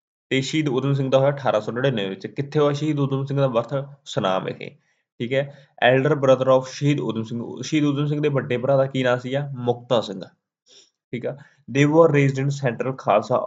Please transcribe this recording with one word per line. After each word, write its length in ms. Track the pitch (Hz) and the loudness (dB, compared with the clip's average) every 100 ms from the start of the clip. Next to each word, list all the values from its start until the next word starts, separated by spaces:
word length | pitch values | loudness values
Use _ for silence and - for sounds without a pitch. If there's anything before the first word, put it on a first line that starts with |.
| _ _ - | _ _ -4
ਤੇ 100 | 135 | -2
ਸ਼ਹੀਦ 280 | 131 160 147 | 0 -2 0
ਊਧਮ 240 | 123 139 | 0 0
ਸਿੰਘ 160 | 139 135 | -2 2
ਦਾ 80 | 135 | 2
ਹੋਇਆ 100 | 135 | 2
ਅਠਾਰਾਂ 320 | 143 123 107 | 0 0 0
ਸੌ 100 | 107 | -2
ਨੜਿਨਵੇਂ 380 | 117 135 117 98 | -2 -2 -2 -4
ਵਿੱਚ। 180 | 95 107 | -6 -10
ਕਿੱਥੇ 320 | - 139 151 | -8 -4 0
ਹੋਇਆ 140 | 147 | 0
ਸ਼ਹੀਦ 260 | 143 151 147 | 0 -2 -2
ਊਧਮ 260 | 135 135 139 | -2 -4 -4
ਸਿੰਘ 140 | 139 | 0
ਦਾ 80 | 135 | 0
ਬਰਥ? 260 | 113 - 139 139 - - | 0 -2 -6 -8 -16 -8
ਸੁਨਾਮ 400 | - 98 92 - | -4 0 -2 -4
ਵਿਖੇ, 240 | - - _ _ _ _ - | -10 -14 _ _ _ _ -10
ਠੀਕ 140 | 120 | -4
ਹੈ। 100 | 135 139 - _ - 120 | -2 -4 -10 _ 0 4
Elder 260 | 135 143 147 | 4 2 2
brother 340 | 135 127 131 | 4 4 6
of 160 | 131 131 | 2 2
ਸ਼ਹੀਦ 280 | - 143 147 | -2 0 0
ਊਧਮ 240 | - 110 | -2 -6
ਸਿੰਘ, 180 | 113 120 113 - | -6 -8 -10 -12
ਸ਼ਹੀਦ 240 | 131 156 147 | -4 0 0
ਊਧਮ 220 | 139 147 | 0 -2
ਸਿੰਘ 140 | 147 | -2
ਦੇ 80 | 151 | 0
ਵੱਡੇ 280 | 139 117 120 | -2 -2 -2
ਭਰਾ 200 | 123 135 | 2 2
ਦਾ 80 | 135 | 2
ਕੀ 180 | 131 | 0
ਨਾਂ 140 | 127 123 | 0 0
ਸੀਗਾ? 300 | 123 135 143 127 | -2 -6 -6 -6
ਮੁਕਤਾ 460 | 120 120 - 120 | -2 -2 0 0
ਸਿੰਘ, 200 | 107 95 - _ _ _ _ - _ _ - | 0 -10 -12 _ _ _ _ -20 _ _ -12
ਠੀਕ 120 | 120 123 | -8 -8
ਆ। 100 | 139 - _ - 131 | -10 -18 _ -6 0
They 100 | 147 | 4
were 180 | 160 165 | 6 6
raised 320 | 143 139 131 | 6 2 0
in 100 | 135 139 | -2 -2
central 380 | 127 113 127 131 | -4 -2 -4 -4
ਖਾਲਸਾ 460 | - 104 113 123 | 2 2 2 -2